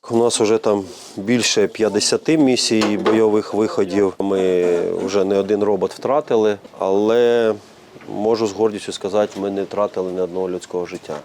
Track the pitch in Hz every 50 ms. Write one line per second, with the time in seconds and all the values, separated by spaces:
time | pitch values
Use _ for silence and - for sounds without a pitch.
0 | - - 120 117 117 120 - - 113 104 113 107 - 113 104 101 95 87 80 -
1 | - - - - 98 104 123 120 107 - - 110 101 98 - - 110 104 98 104
2 | - - - 110 - - 156 160 147 131 127 120 - - 113 110 107 104 104 98
3 | 98 98 110 110 110 107 104 107 104 - - 101 110 107 - - 98 92 90 101
4 | 101 95 - - 98 98 98 95 95 92 92 90 87 90 87 87 87 90 87 87
5 | 92 95 95 101 95 95 101 98 98 98 107 101 104 101 104 92 90 95 - -
6 | - 113 131 151 151 - 127 113 107 107 104 98 - - - - 98 95 95 101
7 | 104 110 113 120 120 120 120 120 113 110 107 104 - - - - - - - -
8 | - 107 104 98 104 110 117 110 113 104 95 95 110 110 104 101 - - 95 -
9 | - 98 92 107 104 101 - 101 98 101 98 98 98 87 - 98 104 101 - 98
10 | 92 92 90 92 92 87 87 92 92 92 90 90 - - - 90 87 85 90 85
11 | - - 78 76